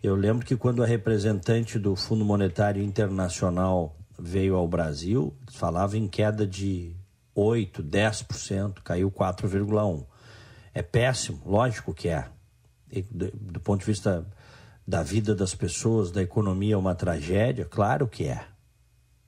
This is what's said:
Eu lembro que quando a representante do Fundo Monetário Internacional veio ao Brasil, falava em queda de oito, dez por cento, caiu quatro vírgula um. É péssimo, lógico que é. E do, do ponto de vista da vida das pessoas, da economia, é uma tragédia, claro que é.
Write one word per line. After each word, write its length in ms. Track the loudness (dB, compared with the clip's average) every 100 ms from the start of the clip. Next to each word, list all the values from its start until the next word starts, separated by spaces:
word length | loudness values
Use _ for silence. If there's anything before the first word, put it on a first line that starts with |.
Eu 120 | 2
lembro 320 | 2 4 2 0
que 100 | 0
quando 260 | 2 2
a 40 | 2
representante 920 | 2 2 2 2 0 2 0 0 -2
do 180 | 0 -2
Fundo 280 | 0 0
Monetário 580 | 2 4 2 2 2 2
Internacional 1120 | -2 0 0 0 -2 0 0 2 2 2 0 -8 -20 -14
veio 360 | -4 0 2
ao 120 | 2 2
Brasil, 720 | 0 -2 -2 0 0 0 -6 -18
falava 480 | -4 -2 0 0 0
em 100 | -2
queda 380 | 2 2 2 -2
de 480 | -2 -2 -2 -6 -12 -16 _ _
oito, 480 | 2 2 2 0 -6
dez 400 | -2 2 2 0
por 140 | -8 -10
cento, 460 | -4 -2 -2 -6
caiu 280 | -4 0 0
quatro 380 | 2 0 0 -2
vírgula 360 | 0 2 2
um. 220 | 2 -2 -8 -18 -20 -20 -20 -20 -10
É 80 | -8
péssimo, 640 | -2 2 2 0 -4 -8
lógico 480 | 0 2 2 0 -6
que 160 | -4 -2
é. 200 | -2 -4 -12 _ _ _ _ _
E 120 | -8
do, 280 | -8 -6 -6
do 280 | -6 -10 -8
ponto 200 | 0 0
de 60 | 0
vista 380 | 0 0 -2 -4 -14 -20 -20 -20 -18 -4
da 160 | -2
vida 320 | 0 0 0
das 200 | 0 0
pessoas, 560 | -2 -4 -2 0 2 0
da 120 | 0
economia, 520 | -2 0 0 0 2
é 40 | 2
uma 160 | 2
tragédia, 720 | 0 -2 -2 0 2 2 0 -4
claro 420 | 0 2 2 0
que 160 | -2
é. 200 | -4 -4 -8 -20 _ _ _ _ _ _